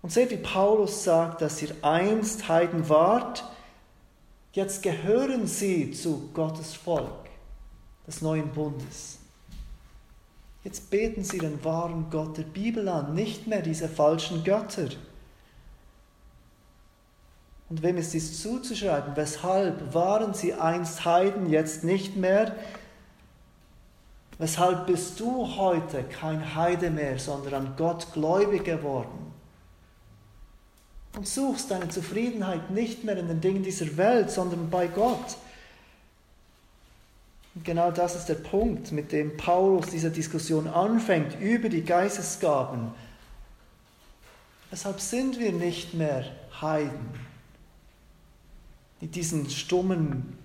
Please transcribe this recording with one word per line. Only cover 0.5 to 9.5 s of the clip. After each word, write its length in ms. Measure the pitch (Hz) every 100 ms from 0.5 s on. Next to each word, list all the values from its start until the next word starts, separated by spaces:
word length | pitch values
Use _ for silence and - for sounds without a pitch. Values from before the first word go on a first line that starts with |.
| 190 202 220 202 -
sagt, 380 | 185 165 165 160
dass 200 | 151 -
ihr 140 | 147 -
einst 640 | 147 160 196 220 208 - -
Heiden 420 | 165 175 170 156
wart, 540 | 156 175 240 - - - - - - - - - _ - - _
jetzt 280 | - 196 -
gehören 640 | 190 160 170 233 269 254 190
sie 460 | - 202 175 131
zu 380 | - 170 143 -
Gottes 400 | - 156 160 160
Volk 540 | - - 160 127 - - - - - - - - - -
des 140 | -
neuen 280 | 160 156 147
Bundes. 680 | 135 151 131 131 - - - - _ -